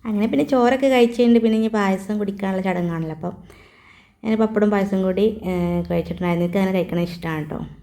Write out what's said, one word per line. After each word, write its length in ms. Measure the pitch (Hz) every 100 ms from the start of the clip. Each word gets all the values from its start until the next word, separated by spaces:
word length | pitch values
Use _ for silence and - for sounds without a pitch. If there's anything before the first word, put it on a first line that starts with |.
അങ്ങനെ 220 | 226 208 220
പിന്നെ 120 | 285 285
ചോറൊക്കെ 380 | 262 240 262 269
കഴിച്ചതിൻ്റെ 480 | 254 233 233 240 233
പിന്നെ 140 | 220 220
ഇനി 100 | 220
പായസം 400 | 214 196 190 196 208
കുടിക്കാനുള്ള 420 | 202 202 190 190 185
ചടങ്ങാണല്ലോ. 480 | 180 175 165 160 156
അപ്പം 180 | 175 190 - - - _ _ - _ _
ഞാൻ 100 | 226 220
പപ്പടവും 280 | 220 220 208
പായസം 260 | 202 196 190 190
കൂടി, 180 | 185 214 214 180
ഏ, 40 | 180 175 175 170
കഴിച്ചിട്ടുണ്ടായിരുന്നു. 580 | 170 170 175 180 170 175
എനിക്ക് 120 | 190
അങ്ങനെ 120 | 190 190
കഴിക്കണ 240 | - 170 175
ഇഷ്ടമാണ് 340 | - 165 156
കേട്ടോ. 160 | 151 - - -